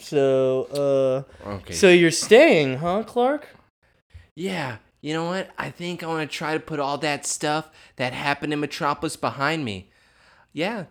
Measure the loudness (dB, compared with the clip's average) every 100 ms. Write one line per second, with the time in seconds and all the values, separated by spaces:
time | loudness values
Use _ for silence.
0 | -2 2 4 4 2 0 -2 -2 0 2
1 | 2 -2 -6 -14 -10 -10 -8 4 6 8
2 | 6 2 6 8 8 6 2 -2 -2 -4
3 | -4 -2 0 -2 -10 -20 _ _ _ _
4 | _ -20 -20 -10 -8 -6 -8 -10 _ _
5 | -8 -6 -4 -6 -8 -10 -12 -10 -10 -8
6 | -6 -6 -6 -8 -6 -6 -6 -4 -4 -2
7 | -4 -4 -6 -4 -4 -4 -6 -16 -18 -8
8 | -6 -4 -4 -4 -4 -4 -4 -4 -4 -4
9 | -6 -6 -6 -2 -2 -2 -6 -8 -12 _
10 | _ _ _ _ _ -6 -6 -6 -12